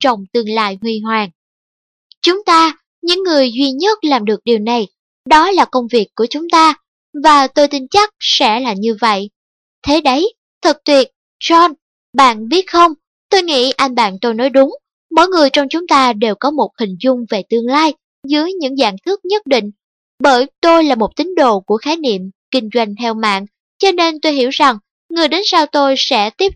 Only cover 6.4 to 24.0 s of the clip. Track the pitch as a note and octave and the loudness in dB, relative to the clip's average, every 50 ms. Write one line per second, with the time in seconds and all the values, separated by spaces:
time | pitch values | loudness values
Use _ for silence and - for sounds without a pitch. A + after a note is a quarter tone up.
6.4 | E4 E4+ E4+ D#4+ D#4+ D#4+ D4 - _ _ _ _ _ _ - D4 C#4 D#4 D4 C#4+ | -6 0 2 4 4 4 2 -2 _ _ _ _ _ _ -6 0 4 4 4 4
7.4 | C4+ C4 - D4 D4 C#4+ D4 C#4 C4 C4 - G4+ G#4 G#4 _ - - - - - | 4 2 2 2 2 2 0 -4 -6 -2 0 0 0 0 _ -6 -6 -4 -2 0
8.4 | C#4 A3+ G#3+ A#3+ C4+ B3+ G3+ F#3+ G#3 A#3 A3+ G#3 - A3+ G#3 F#3+ G3+ G#3 _ _ | 0 0 0 0 -2 -4 -4 -4 -2 -4 -2 0 0 0 0 -2 -4 -10 _ _
9.4 | _ _ _ _ _ _ _ _ - - D4 E4 D4+ C#4 B3+ C#4+ F4+ A#4+ - _ | _ _ _ _ _ _ _ _ -4 0 0 0 2 0 0 0 0 -2 -4 _
10.4 | _ _ _ _ - F4 D4 - - D#4 D4 C4+ B3 - _ _ _ _ _ - | _ _ _ _ -2 -2 -2 0 0 2 2 2 2 0 _ _ _ _ _ -10
11.4 | - - E4 E4 E4+ E4+ - - _ _ _ _ _ _ - B3 C4+ B3+ A3+ G#3+ | -2 2 4 4 4 2 0 -4 _ _ _ _ _ _ 0 2 2 2 2 -2
12.4 | A3 A3+ D#4 F#4 F#4 - - E4+ F4 E4+ D4+ - _ _ _ _ _ - G4+ F#4+ | -4 -2 -2 -2 -2 0 2 2 2 2 2 -2 _ _ _ _ _ -2 0 0
13.4 | F4+ E4+ D4+ B3+ A#3+ C4+ - - C4+ C4+ B3 A#3+ A3+ G3+ F#3 F#3+ - A#3 A3+ A3 | 0 0 0 0 0 0 -2 -2 -4 -2 0 0 -2 -2 -2 -4 -4 -4 -2 0
14.4 | B3 C#4 A#3+ C4+ C4+ D4 A4+ C#5+ _ _ _ _ _ - E4 D#4+ E4+ F#4 F#4 E4 | -2 0 4 2 2 2 0 -8 _ _ _ _ _ -2 2 2 2 2 2 2
15.4 | D4 C4+ - D4 C#4+ C4 - E4 F4+ E4+ D#4+ C#4 C4 B3 A#3 G#3 A#3+ A3 G3+ - | 2 2 2 0 -2 -2 -4 -4 -2 0 2 2 2 2 0 0 -2 -2 -2 -2
16.4 | - C#4+ D#4 C#4+ A3 - _ - A#3 G3 F#3 E3+ - C4 B3+ B3 A#3 - A3+ G3 | -4 -4 -2 -2 -4 -4 _ -6 -6 -6 -6 -4 -2 0 0 -2 -2 -6 -6 -6
17.4 | F3+ - A3+ A#3 A3+ A#3+ C4 D4 D#4+ D#4 C4+ _ _ _ _ _ - C4+ D4 D4+ | -6 -4 -4 -2 -2 0 0 0 0 0 -2 _ _ _ _ _ -6 -4 -2 -2
18.4 | D#4 F4+ F#4+ F#4 D4+ C4 C#4 C4+ B3+ G#3 F#3+ G3 - E4+ G4 G4+ - F4+ G4+ G#4+ | -2 -2 -4 -6 -6 -4 -2 -2 -2 -2 -2 -6 -6 -6 -6 -6 -4 -4 -4 -4
19.4 | G#4 - C4+ A#3 G#3 G#3 - _ _ _ _ _ _ _ _ - C#4 C#4+ B3+ A#3+ | -2 0 0 0 -2 -4 -10 _ _ _ _ _ _ _ _ 0 2 2 4 2
20.4 | C4+ C#4 _ _ - E4+ E4 E4 D#4+ D4 C4 A3+ G#3+ F#3+ - - - F4+ F#4 D#4+ | 0 -2 _ _ 2 4 4 4 4 2 2 0 -2 -2 -2 -4 -6 -2 0 2
21.4 | C#4+ A#3+ G#3+ G3 F#3+ - G#3 A3+ - C#4+ D#4+ E4+ D#4 B3+ G#3 F#3 F#3 F#3+ - _ | 2 2 2 0 -2 -2 -4 -4 -2 -4 -4 -2 -2 -2 -4 -4 -6 -10 -16 _
22.4 | _ - - C4 A3 G#3+ A3+ A#3+ A3+ G#3 G#3 G#3 A#3+ A#3 A3+ A3 A3 G#3+ G3 G3 | _ -6 -4 -4 -4 -2 -2 -2 -2 -4 -6 -6 -6 -6 -4 -2 -2 -2 -2 -4
23.4 | G3+ - _ _ _ _ _ - G4 G4 F4+ F4 | -6 -10 _ _ _ _ _ -2 -2 0 0 2